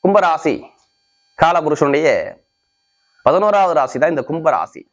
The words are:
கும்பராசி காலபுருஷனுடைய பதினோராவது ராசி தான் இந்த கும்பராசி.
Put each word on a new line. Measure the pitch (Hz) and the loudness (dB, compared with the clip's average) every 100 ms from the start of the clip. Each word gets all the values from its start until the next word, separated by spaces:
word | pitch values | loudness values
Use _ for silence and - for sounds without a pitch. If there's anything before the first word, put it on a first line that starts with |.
கும்பராசி | 185 202 180 160 160 120 - _ _ _ _ _ _ - | 2 2 0 -2 -4 -6 -10 _ _ _ _ _ _ 0
காலபுருஷனுடைய | 165 170 151 147 143 143 160 98 78 - _ _ _ _ _ _ _ _ 127 | 0 2 -2 0 0 2 0 0 -4 -12 _ _ _ _ _ _ _ _ 0
பதினோராவது | 165 208 208 190 160 | 2 2 2 2 0
ராசி | 131 131 | -2 0
தான் | 156 | -2
இந்த | 156 123 | -2 -6
கும்பராசி. | 160 160 110 80 - - | -4 -2 -2 -4 -12 -20